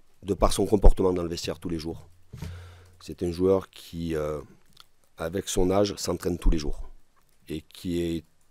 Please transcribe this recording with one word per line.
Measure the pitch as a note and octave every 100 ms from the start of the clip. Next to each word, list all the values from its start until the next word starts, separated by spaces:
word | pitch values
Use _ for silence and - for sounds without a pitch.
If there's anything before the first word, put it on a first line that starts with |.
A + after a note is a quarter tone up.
| - _
de | F#2 F#2
par | G2+
son | - G2
comportement | G#2 G#2 - F#2+
dans | F2+
le | E2+
vestiaire | E2 - E2
tous | F2+
les | E2
jours. | D#2+ E2 - - - - - F2 F2 - - -
C'est | - D#2+
un | F2
joueur | E2+ F#2 F#2+ F#2
qui, | - - E2+ E2+ D#2
euh, | D2+ D2+ - - _ - - _ _ -
avec | E2 F#2+ -
son | - F#2
âge, | G2 G#2 -
s'entraîne | - F2 F2+ F2
tous | -
les | E2+
jours | C#2+ - - - - _ _ _ -
et | D#2 -
qui | - F#2 F2
est | E2+ E2 - _ _